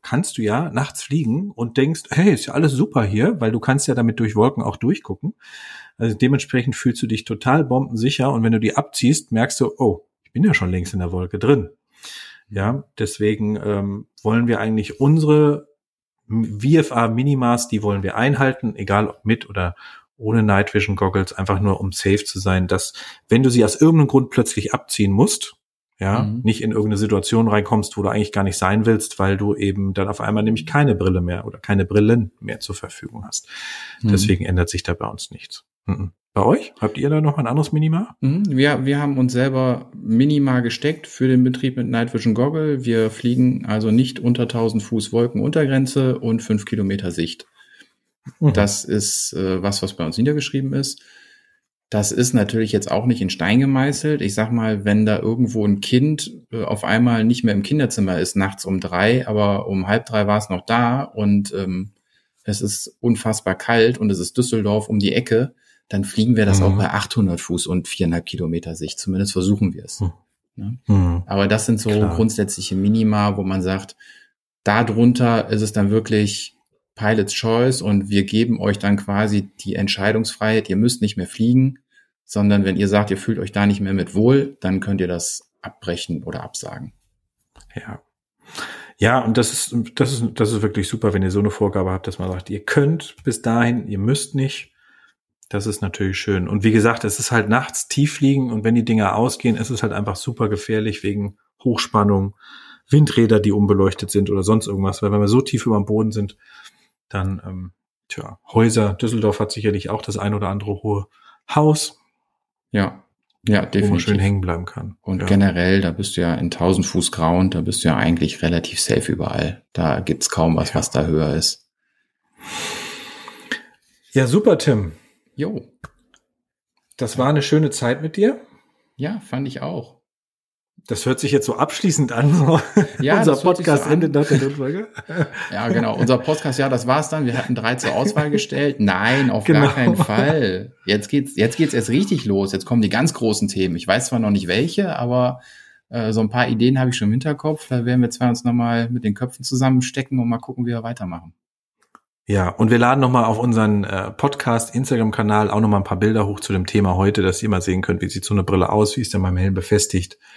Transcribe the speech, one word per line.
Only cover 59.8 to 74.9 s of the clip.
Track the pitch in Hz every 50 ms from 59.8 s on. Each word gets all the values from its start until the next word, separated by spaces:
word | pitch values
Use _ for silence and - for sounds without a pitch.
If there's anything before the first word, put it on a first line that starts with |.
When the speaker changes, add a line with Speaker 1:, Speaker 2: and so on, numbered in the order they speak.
| 92 95
Speaker 2:
halb | 104 113 113 -
drei | 113 107 104 101
war's | 104 107 107 -
noch | 95 90 -
da | - 113 120 120 117 120 135 143
und, | - - - 107 101 101 101 101 101 -
ähm, | 98 98 92 92 92 95 104 - _ _ _ _ _ _ _ _ _ _
es | - 104 101
ist | - 104 101 - - - - _
unfassbar | - 120 117 107 - 113 110 - - - 92
kalt | - - - 117 117 110 117 123 -
und | 107 107
es | 98 90
ist | 87 - - -
Düsseldorf | 123 - - 113 101 104 101 107 104 -
um | 110 107
die | 101 98 -
Ecke, | - 127 - 113 113 127 139 - _ _ _ _ _ _ _
dann | - 101 98
fliegen | 98 - - 107 120 123
wir | 110 107 98
das | 98 101 92
auch | 95 95
Speaker 1:
Mhm. | 101
Speaker 2:
bei | 101 -
achthundert | - 104 104 - - - 104 95 87 82
Fuß | - - 90 87 - -
und | 90 90 82 -
viereinhalb | - - 95 82 85 85 85
Kilometer | - - - 90 82 82 85 82 82 82
Sicht. | 82 82 76 - -
Zumindest | - - 95 92 101 98 -
versuchen | 95 90 95 104 98 - 92 82
wir | 85 -
es. | - - -
Speaker 1:
Mhm. | 101 90 - - _ _ _ _ _ _ _
Speaker 2:
Ne? | - 104 101 120 127 - -
Speaker 1:
Mhm. | 104 98 90 87 87 87 90 -
Speaker 2:
Aber | 101 98 98 101
das | 104 110 - -
sind | 117 107
so | - 110
Speaker 1:
Klar. | 104 104 107 101 98
Speaker 2:
grundsätzliche | 107 113 113 107 - 104 101 - - 95 - 95
Minima, | 95 95 104 107 113 110 107 107 104 104 104 98 101
wo | 98
man | 95 95 95
sagt, | 90 92 95 95 98 - - _ - - - - _ _ _ _ _ _ _ _ _
da | - 104 113 120
drunter | 110